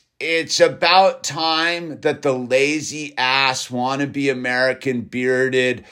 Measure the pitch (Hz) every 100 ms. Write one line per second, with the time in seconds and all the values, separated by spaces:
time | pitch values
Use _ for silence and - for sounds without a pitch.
0 | _ _ 156 165 160 - 165 135 175 185
1 | 190 175 - 143 160 160 165 170 170 127
2 | 151 143 143 127 123 131 143 156 139 147
3 | 151 - 127 135 135 131 - 127 127 139
4 | 139 139 139 127 127 127 131 127 135 123
5 | 104 123 127 127 131 127 127 117 -